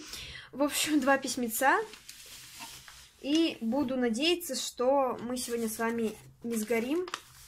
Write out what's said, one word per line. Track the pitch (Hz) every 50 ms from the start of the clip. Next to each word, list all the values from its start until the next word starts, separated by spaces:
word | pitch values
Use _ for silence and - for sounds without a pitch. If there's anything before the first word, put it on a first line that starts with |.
| - - - - - - - - - -
В | - 247 285
общем, | 285 - - - 311 302 294
два | 247 269 269 269
письмеца. | 269 254 - 262 240 233 220 - 262 269 330 403 440 427 - - - - - - - - - - - - - - - - - - - - - - - - _ -
И | - 262 294 320 330 320 - -
буду | 226 226 233 277 285 240 262
надеяться, | 254 247 240 220 226 294 330 349 349 - - 262
что | - - - - - 240 254 277 285 269 247 226 -
мы | 214 240 254 254
сегодня | 247 240 240 233 233 220
с | 220 -
вами | 226 226 233 233 226 214 214 - - - - _ -
не | 233 233
сгорим, | 226 214 - 233 226 226 254 294 349 370 349 - - - - - - -